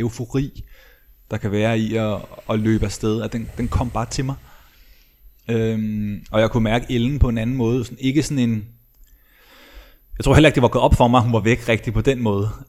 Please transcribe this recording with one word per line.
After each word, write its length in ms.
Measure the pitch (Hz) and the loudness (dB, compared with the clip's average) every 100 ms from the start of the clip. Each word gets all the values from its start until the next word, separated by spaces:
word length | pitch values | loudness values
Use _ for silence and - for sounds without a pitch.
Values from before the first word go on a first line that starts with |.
eufori, 640 | 117 117 117 135 143 - - - - _ _ _ - | -6 -6 -6 -4 -6 -10 -18 -20 -20 _ _ _ -10
der 60 | 107 | -6
kan 160 | 104 | -4
være 260 | 104 110 113 | -2 0 0
i 180 | 110 110 | -2 -2
at, 220 | 107 101 - - - | -2 -4 -10 -14 -4
at 80 | 110 | 0
løbe 240 | 110 110 | 2 2
afsted, 380 | 101 - 110 113 | 0 -2 -2 -2
at 100 | 110 | -4
den, 180 | 117 113 - | -8 -8 -6
den 120 | 120 | -2
kom 220 | - 123 | -2 -2
bare 160 | 110 117 | -4 -6
til 180 | - | -6
mig. 100 | 131 135 - - _ _ - - _ _ - _ - | -6 -8 -14 -20 _ _ -20 -20 _ _ -20 _ -4
Øhm, 760 | 113 113 110 110 107 104 98 - | -2 0 -2 -4 -4 -6 -8 -2
og 100 | 107 | 0
jeg 100 | 113 | 2
kunne 140 | - | 2
mærke 220 | 107 117 - | 2 0 0
Ellen 280 | 123 120 143 | -2 0 2
på 100 | 123 | 0
en 100 | 113 | 0
anden 180 | 113 131 | -2 -2
måde. 280 | 113 127 | 0 -2
Sådan, 140 | 113 - | -4 -4
ikke 220 | 131 147 | -2 0
sådan 160 | - 143 117 | 0 0 0
en, 140 | 110 107 - _ _ - _ _ _ _ - - - - _ - - | -2 -6 -18 _ _ -20 _ _ _ _ -20 -20 -20 -20 _ -14 -2
jeg 60 | |
tror 100 | 139 | 4
heller 140 | 139 151 | 6 6
ikke, 60 | |
det 80 | 139 | 6
var 60 | 120 | 4
gået 160 | 123 | 4
op 100 | 131 | 4
for 140 | - 123 | 6 6
mig, 100 | 127 | 4
at 60 | |
hun 80 | 120 | 4
var 80 | 113 | 2
væk 280 | 110 123 - | 2 0 0
rigtig 240 | 117 131 | -2 0
på 80 | 110 | 0
den 220 | 120 127 | 0 0
måde. 260 | 113 101 107 - | 0 0 -2 -6